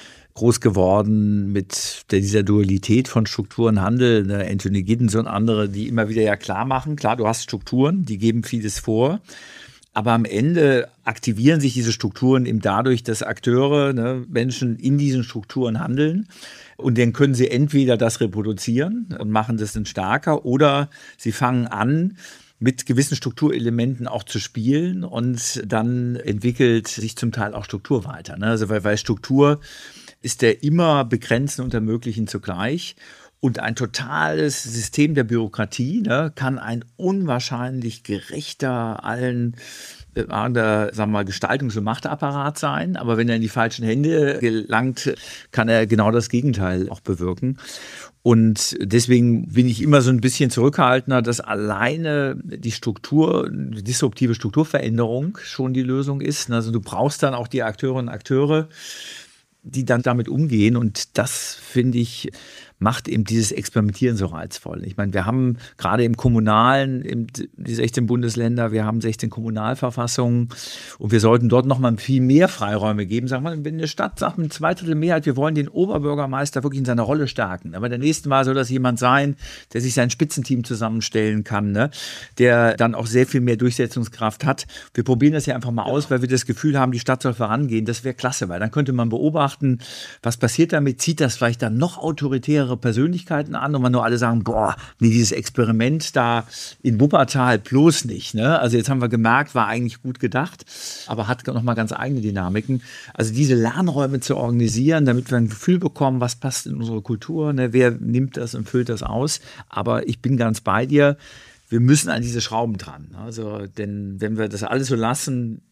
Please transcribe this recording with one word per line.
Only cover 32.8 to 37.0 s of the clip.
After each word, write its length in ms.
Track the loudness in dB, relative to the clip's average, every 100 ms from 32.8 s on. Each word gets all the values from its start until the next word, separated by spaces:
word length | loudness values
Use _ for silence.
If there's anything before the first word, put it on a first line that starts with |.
| -8 -16 -20 -20 -20 _
Und 160 | -2 -2
ein 180 | -4 -4
totales 840 | -6 -6 -6 -2 0 0 -2 -2
System 540 | -6 -6 -4 0 2 2
der 80 |
Bürokratie, 800 | 0 0 -2 -4 -6 -4 -4 -2
ne, 300 | -2 -2 -2
kann 260 | -4 -4 -4
ein 260 | -6 -8 -10
unwahrscheinlich 1080 | -6